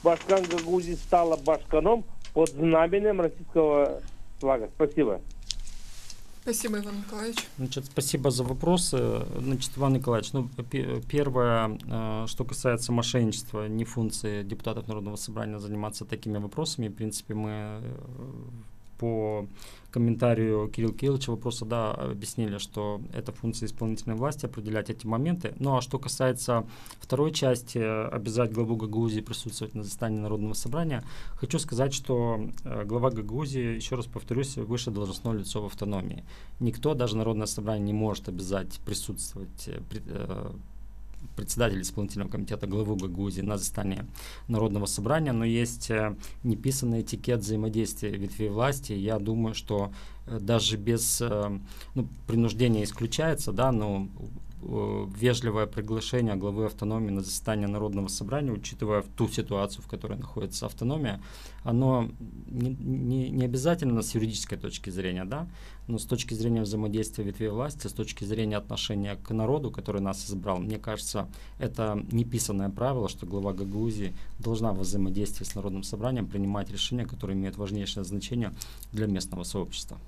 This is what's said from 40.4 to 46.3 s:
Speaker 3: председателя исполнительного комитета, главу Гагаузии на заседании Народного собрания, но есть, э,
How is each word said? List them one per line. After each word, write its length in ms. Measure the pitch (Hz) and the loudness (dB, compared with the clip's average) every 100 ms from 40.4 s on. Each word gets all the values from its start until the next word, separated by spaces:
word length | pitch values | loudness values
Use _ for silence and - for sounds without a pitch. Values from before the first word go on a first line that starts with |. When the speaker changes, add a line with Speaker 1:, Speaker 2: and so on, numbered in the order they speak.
| 107 95 - - - - - - - - | -6 -8 -12 -12 -12 -12 -10 -10 -8 -8
Speaker 3:
председателя 460 | 107 117 117 95 | -4 2 2 2
исполнительного 480 | 87 - 101 101 98 | -2 -4 -4 -2 -4
комитета, 360 | 104 101 104 101 | -4 -4 -4 -2
главу 300 | 101 104 104 | 0 0 0
Гагаузии 460 | 92 87 101 92 | -2 -2 -2 0
на 160 | 98 104 | -2 0
заседании 460 | - - 101 95 110 - - - - | -2 -2 0 -2 -4 -10 -12 -10 -2
Народного 380 | 110 110 101 98 | 2 4 2 0
собрания, 460 | - 107 156 151 | 0 2 4 4
но 120 | 113 | 2
есть, 460 | 113 117 120 120 - | 4 4 2 -2 0
э, 260 | 110 107 101 - | 2 2 -2 -8